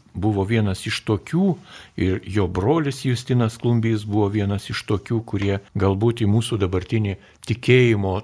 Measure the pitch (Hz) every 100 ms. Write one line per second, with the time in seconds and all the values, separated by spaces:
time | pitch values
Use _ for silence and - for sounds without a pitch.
0 | _ - 104 101 95 117 104 92 - -
1 | - 104 - 165 196 165 - - - -
2 | 92 95 - 101 92 92 101 160 143 131
3 | 131 120 - 123 113 - 120 120 113 110
4 | 107 104 101 104 101 101 - - - 101
5 | - 113 113 101 98 98 - - 98 98
6 | 117 117 104 107 113 113 95 92 - 113
7 | 104 95 - _ - 117 - 127 123 107
8 | 98 95